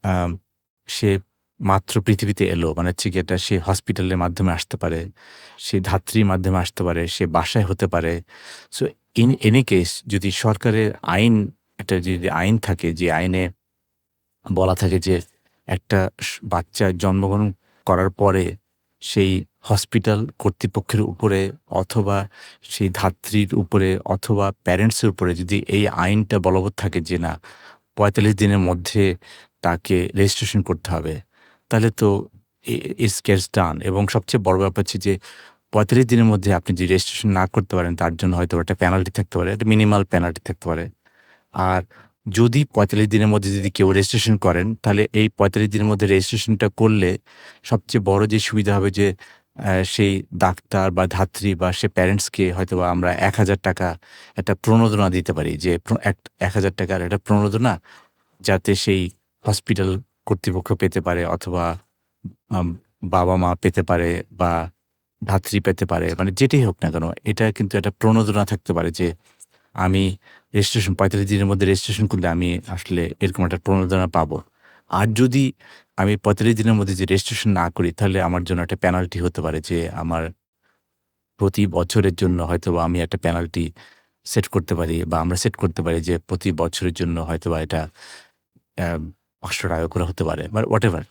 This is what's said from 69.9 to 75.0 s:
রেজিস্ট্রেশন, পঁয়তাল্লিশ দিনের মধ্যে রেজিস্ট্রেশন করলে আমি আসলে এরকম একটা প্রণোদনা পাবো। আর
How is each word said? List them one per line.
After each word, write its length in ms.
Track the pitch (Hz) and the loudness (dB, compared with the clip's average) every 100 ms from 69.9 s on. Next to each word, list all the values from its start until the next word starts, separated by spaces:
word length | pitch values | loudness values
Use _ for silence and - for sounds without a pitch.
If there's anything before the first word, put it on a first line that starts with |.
| 95 95 95 _ - _ | 2 0 -2 _ -20 _
রেজিস্ট্রেশন, 400 | 104 98 120 95 | 0 0 0 0
পঁয়তাল্লিশ 360 | 90 98 101 98 | 0 2 2 0
দিনের 160 | 101 101 | 2 2
মধ্যে 200 | 98 95 | 2 2
রেজিস্ট্রেশন 400 | 95 - 101 107 | 2 0 -2 0
করলে 200 | 98 87 | 0 0
আমি 220 | 85 87 90 - | 0 -2 -4 -6
আসলে 340 | 90 - 87 85 - | -12 -4 -4 -4 -2
এরকম 220 | 95 90 87 | -4 0 -2
একটা 120 | 87 | -2
প্রণোদনা 500 | - 95 92 95 90 | 0 0 2 0 0
পাবো। 300 | 85 76 73 - _ _ _ _ | 0 0 -4 -10 _ _ _ _
আর 160 | 131 | 0